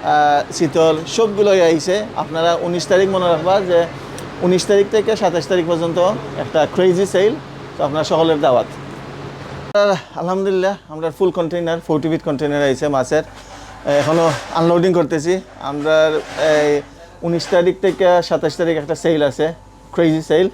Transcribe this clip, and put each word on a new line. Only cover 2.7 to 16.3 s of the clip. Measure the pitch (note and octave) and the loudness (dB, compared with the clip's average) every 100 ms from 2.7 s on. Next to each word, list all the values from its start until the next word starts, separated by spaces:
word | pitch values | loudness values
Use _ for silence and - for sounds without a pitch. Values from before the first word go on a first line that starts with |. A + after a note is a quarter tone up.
| F3 - | -4 0
তারিখ | F#3 G3 | 2 2
মনে | F#3+ F3 | 0 0
রাখবা | D#3+ E3+ G3 | 0 2 0
যে | F#3 E3+ E3+ - - - - - | 2 0 0 -6 -14 -14 -14 -4
উনিশ | F3+ F3+ | 0 0
তারিখ | - G3+ G3+ | 2 2 4
থেকে | A3 G#3 A3 | 2 0 0
সাতাশ | F#3+ E3+ D3 | 0 0 0
তারিখ | F#3 E3 | -2 0
পর্যন্ত | E3+ E3+ E3 F3+ G#3+ - C3+ | -2 0 2 0 0 -8 -8
একটা | C3 D#3+ D3 | -4 0 0
ক্রেজি | - F#3 F3+ G3 | 2 2 2 0
সেল, | F#3 G#3 D4 - - - - | 2 2 0 -10 -16 -16 -4
তো | |
আপনার | D3 D3+ | -2 -2
সকলের | D3+ D#3+ E3 D3+ | 0 2 2 2
দাওয়াত। | C#3+ A#2+ G#2+ - - - - - - - - - - G3+ | 4 2 0 -8 -16 -16 -16 -14 -14 -14 -14 -14 -4 0
আর | G3+ F3+ - D#3 | 2 0 -4 -8
আলহামদুলিল্লাহ, | E3+ F#3+ G3 F#3+ F#3 G3 - | -4 -2 0 0 0 -4 -10
আমরা | D#3 D#3+ | -6 -6
ফুল | D3 F#3+ | 0 -2
কন্টেইনার, | F3 E3 F3 E3+ E3+ | 0 -4 -2 -2 -4
ফোরটি | - D#3 D#3+ | -2 -2 0
ফিট | D#3+ | -2
কন্টেইনার | - C#3 D3 D3 | -2 -4 -2 0
আইছে | C#3+ B2+ D3 | 0 0 0
মাছের। | C#3 B2+ D#3 D#3 - - - - - | -2 0 -2 -2 -14 -20 -20 -18 -10
এখনো | - C#3+ C#3+ E3 E3 C3+ - | 0 0 2 2 2 0 -6
আনলোডিং | D#3+ E3 E3+ F3+ | 0 2 4 2
করতেছি। | F3 D3+ D#3+ D#3 F#3 - - | 2 0 -2 -2 -4 -4 -12
আমরা | C3 D3 D3 D#3 D#3 D#3 - | -10 -4 0 4 4 0 -4